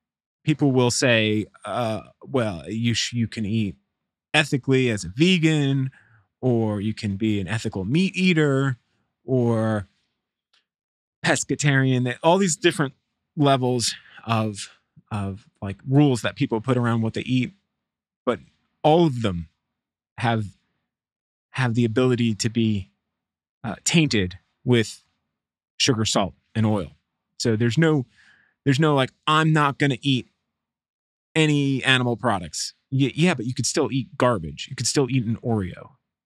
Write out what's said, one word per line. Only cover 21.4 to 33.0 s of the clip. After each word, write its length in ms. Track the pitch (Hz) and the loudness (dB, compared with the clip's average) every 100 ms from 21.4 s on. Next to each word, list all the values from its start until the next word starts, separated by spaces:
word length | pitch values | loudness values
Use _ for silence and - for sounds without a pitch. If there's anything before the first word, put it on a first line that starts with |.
| _ | _
have 240 | - 127 | -4 0
the 100 | 117 | 2
ability 500 | 120 107 127 120 117 | 0 2 2 2 0
to 140 | 104 117 | -2 -2
be, 420 | 110 110 104 95 _ _ _ _ _ _ _ | 0 0 -2 -6 _ _ _ _ _ _ _
uh, 120 | 120 - | -12 -8
tainted 540 | - 170 151 110 92 - _ _ | 0 2 2 2 -2 -6 _ _
with 380 | 127 120 107 - _ _ _ _ _ _ _ - | 0 2 0 -8 _ _ _ _ _ _ _ -2
sugar, 280 | - 110 | 0 0
salt, 300 | 107 120 92 - _ | 0 0 -2 -6 _
and 120 | 113 110 | -2 0
oil. 260 | 104 82 - _ _ _ - | 0 -4 -14 _ _ _ -4
So 180 | 123 110 | -2 0
there's 220 | 117 117 | 0 2
no, 280 | 165 151 123 _ _ _ _ _ | 2 2 -2 _ _ _ _ _
there's 160 | - 131 | 0 2
no, 140 | 160 | 2
like, 160 | 139 127 _ - | 2 0 _ 0
"I'm 260 | 156 160 | 2 4
not 260 | 156 143 - | 2 2 0
gonna 200 | 143 123 | -2 0
eat 260 | 143 127 - _ _ _ _ _ _ _ _ _ _ | -2 -2 -4 _ _ _ _ _ _ _ _ _ _
any 480 | 160 156 147 139 135 | 0 2 2 0 0
animal 320 | 131 131 123 110 | 2 2 0 -2
products." 580 | 120 98 82 - - - _ | -2 -4 -6 -10 -12 -14 _
Y-, 200 | 131 | 0